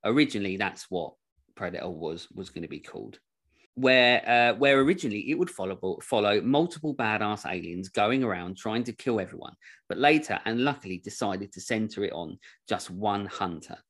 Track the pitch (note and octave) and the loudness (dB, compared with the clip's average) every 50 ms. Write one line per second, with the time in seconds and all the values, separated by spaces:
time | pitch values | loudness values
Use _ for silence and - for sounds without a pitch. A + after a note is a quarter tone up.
0 | - A2 A#2 C#3+ D3+ - - G#2+ G2+ G2 F#2+ F#2+ G#2 F#2+ - - - _ F#2+ F2+ | 2 2 4 4 4 4 2 -4 -4 -2 -2 -2 -2 -4 -4 -8 -12 _ -4 -4
1 | D#2+ - - _ _ _ _ _ _ _ _ - F#2+ F2 E2+ - - F2+ F2 D#2 | -4 -6 -10 _ _ _ _ _ _ _ _ -8 -8 -6 -6 -6 -8 -8 -8 -6
2 | E2 D#2+ D#2+ E2 - _ F2 - F#2+ - - F2 E2+ - D2 - - - - - | -6 -6 -6 -8 -12 _ -12 -12 -12 -10 -10 -10 -10 -10 -10 -14 -14 -14 -14 -12
3 | G#1 - - _ _ _ _ _ _ _ _ _ _ _ _ B2 B2+ C3 C3 B2+ | -12 -14 -16 _ _ _ _ _ _ _ _ _ _ _ _ 2 4 6 8 8
4 | B2 B2 B2 A2+ - A2+ A#2+ A#2+ A#2+ A#2+ A2+ G#2+ C#3 C#3 C#3 C3+ C3+ C#3 - - | 8 8 6 4 4 4 4 6 6 4 4 4 6 6 8 8 6 4 4 2
5 | - A#2 G#2 G#2 - B2 D#3 E3+ F3+ F3 - - F#2+ F#2+ F#2+ - - F#2+ G2 - | 0 -4 -4 -4 -2 -2 0 0 0 -2 -2 -6 -6 -6 -6 -4 -4 -4 -4 -4
6 | - - C3+ A2 G#2 G#2 G#2 G#2+ - A#2 C3+ D3 E3 F3 - - - D3+ C#3 - | -4 0 0 2 4 4 4 2 2 4 4 4 2 0 -2 -6 -6 -6 -4 -2
7 | A#2+ G#2+ G#2+ G#2+ G#2+ G#2 G#2+ G#2 - - F#2 F2+ E2+ E2+ F2 F2+ F#2+ F#2+ _ - | -2 -2 0 0 0 -2 -2 -4 -6 -6 -6 -6 -6 -8 -8 -8 -8 -4 _ 0
8 | G#2 G#2+ B2+ C3+ C3 A2+ G2 F2+ F2 F2+ F#2+ - - A2+ G#2+ A#2+ B2 A#2+ G#2+ - | 2 2 2 0 0 0 -2 -4 -6 -8 -10 -8 -6 -4 -4 -4 -4 -4 -8 -6
9 | - C3 A#2 G#2+ F#2 E2+ - - - B1+ - _ _ - - _ _ _ - - | -2 -2 0 0 -2 -4 -8 -14 -16 -16 -18 _ _ -20 -20 _ _ _ -4 2
10 | C3+ D3 D#3 D#3 D#3 - G2+ - - G#2+ A2+ A#2+ B2+ C#3+ C3+ - - F#2+ F#2 F2 | 4 4 4 4 2 -2 -6 -4 -4 -2 -2 0 0 0 -2 -4 -8 -12 -12 -10
11 | _ G#2 - - B2 G2+ F#2+ G2 G2 G2 - F#2 - - A#2 A2 A2 G#2+ - G2 | _ -14 -8 -4 -4 -4 -4 -4 -8 -10 -12 -16 -6 -4 -2 -2 -2 -4 -4 -4
12 | G2+ F#2+ - E2 E2+ D#2+ - - _ - _ _ _ - A2 - - - F2+ F#2 | -4 -4 -4 -6 -8 -10 -12 -14 _ -20 _ _ _ -4 -4 -4 -4 -10 -8 -2
13 | G#2 G#2+ G2+ G2+ G2+ F#2+ - - G2+ F2+ E2+ D#2 - - - - _ | 0 0 0 0 -2 -6 -4 -4 -4 -4 -4 -8 -10 -14 -18 -18 _